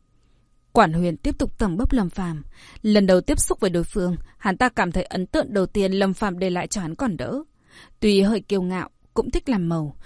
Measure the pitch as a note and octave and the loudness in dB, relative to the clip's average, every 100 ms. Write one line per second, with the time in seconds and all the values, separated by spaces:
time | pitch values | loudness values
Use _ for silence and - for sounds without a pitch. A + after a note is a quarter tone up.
0 | _ _ _ _ _ _ _ - A#3 E3 | _ _ _ _ _ _ _ 2 4 2
1 | F3 D#3+ C#4+ C#4+ C4+ - G#3+ E3+ C4 C4 | -2 -2 -4 -2 -4 -2 -2 0 2 2
2 | F3+ - F3 D#3 - - - - G#3+ G#3 | 0 -4 -6 -8 -12 -20 -20 -6 2 4
3 | F#3+ F#3 F3+ D4+ - F4+ G3+ E3+ E3 G#3+ | 6 6 4 0 0 0 0 0 -2 -2
4 | F3+ F3 - - G#3 F#3 B3+ A#3+ F3+ F3+ | -2 -2 -8 -6 -4 0 0 0 -2 -2
5 | - - F#3 D#4+ - G#3 F3+ G#3 F#3+ F#3+ | -4 -4 -2 -2 0 0 0 0 0 2
6 | F#3+ F#3 G#3 F3+ F#3+ F3+ - G#3 E3 - | 0 0 -4 -2 -2 -2 -4 -6 -6 -4
7 | C4+ D#3 B2 C4 D#4+ _ _ - - - | -4 -4 -6 -8 -10 _ _ -20 -20 -2
8 | G#3+ G3 G3 A3 - G3+ F3+ F#3 - - | 2 4 4 2 -2 -2 -2 -4 -8 -14
9 | _ - A#3 E4+ - A3 E3 E3 D3+ - | _ -4 -2 -4 -2 -2 0 -2 -4 -10